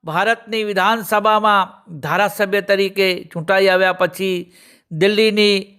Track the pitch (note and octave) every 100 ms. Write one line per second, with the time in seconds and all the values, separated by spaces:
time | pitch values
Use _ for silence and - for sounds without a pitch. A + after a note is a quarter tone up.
0 | D#3+ D#3+ G3+ A3+ - A3 G#3+ F#3 F#3+ A3+
1 | F#3+ G#3+ G#3 G#3+ G#3+ G3+ F#3 - - D#3
2 | C#3+ F3 G3+ - G3+ G3+ F#3+ G3 G3 G3
3 | F#3+ F3+ - E3+ D#3+ F#3+ G3 F#3 F#3+ F#3
4 | F3+ - F#3+ F3+ F3+ _ _ _ _ D#3
5 | G3 G#3 A3 G#3 G#3 G3 -